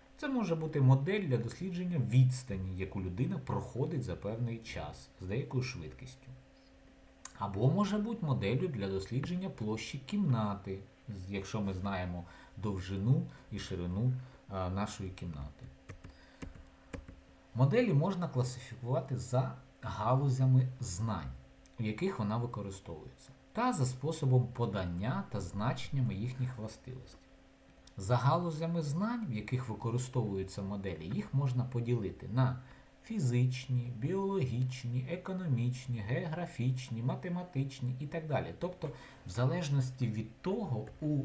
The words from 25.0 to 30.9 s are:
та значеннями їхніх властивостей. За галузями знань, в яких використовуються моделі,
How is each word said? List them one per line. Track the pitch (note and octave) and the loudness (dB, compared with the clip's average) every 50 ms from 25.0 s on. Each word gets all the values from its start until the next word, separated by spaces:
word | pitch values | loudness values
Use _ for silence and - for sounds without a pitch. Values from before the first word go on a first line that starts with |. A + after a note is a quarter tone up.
| G2+ B2+ F3 G3 F#3+ - | 0 0 0 -2 -2 -4
та | A2+ G2+ | -4 -4
значеннями | F#2 F2 F2 G2 G#2+ C3+ E3 C3 - - C#3+ C3+ B2 G2+ F#2+ | -4 -4 -4 0 0 0 0 0 -2 -2 0 2 2 2 0
їхніх | G2 A#2 B2 B2+ C3 B2+ B2+ - | -2 -4 -4 -2 -2 -4 -4 -4
властивостей. | G#2+ G#2+ G#2+ - - - - - - - - - - - - - - - - - - - - - - - - - | -6 -8 -10 -10 -12 -12 -12 -12 -12 -14 -16 -20 -20 -20 -20 -20 -20 -20 -20 -20 -20 -20 -20 -20 -20 -20 -14 -10
За | - F#2 F#2 - | -6 0 2 2
галузями | - A#2 C#3 D#3+ F3 F3 E3+ D#3 D3+ E3 E3 E3+ E3+ | 4 6 4 4 4 2 0 -2 -2 -2 0 0 0
знань, | D3+ C#3+ C#3+ F3 G#3 A3+ B3 A#3 A3 D3+ | 0 0 0 0 0 0 0 -2 -2 -2
в | G#2+ | -2
яких | G#2+ G#2 - B2+ B2+ - A2+ | -4 -2 -2 -2 -2 -2 -4
використовуються | G#2+ - - A#2 A#2 B2+ - - - B2 G#2+ G2+ G2 F#2+ F#2 - - G#2 | -6 -4 -2 0 0 0 -2 0 0 0 0 0 0 -2 -4 -4 -4 -6
моделі, | G2 G2 G2+ G2 F#2+ G2 | -4 -4 -4 -4 -4 -4